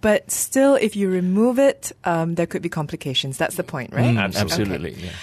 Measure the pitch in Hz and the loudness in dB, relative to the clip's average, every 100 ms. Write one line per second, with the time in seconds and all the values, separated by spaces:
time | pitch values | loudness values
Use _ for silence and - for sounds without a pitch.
0 | 220 208 - - - 262 269 277 214 202 | 2 0 0 -6 -2 4 6 6 2 0
1 | 196 185 180 190 233 247 277 - - - | 0 2 2 2 2 4 2 2 -8 -6
2 | - 170 165 170 170 - 170 165 147 156 | -2 0 0 0 -2 -2 -6 -4 -6 -6
3 | - 127 139 135 160 - - 143 120 - | -4 -4 -4 -2 -4 -4 -6 -6 -6 0
4 | 120 117 98 95 101 - 101 85 80 - | 2 2 0 0 -2 0 -2 -2 -6 -8
5 | 87 85 | -12 -12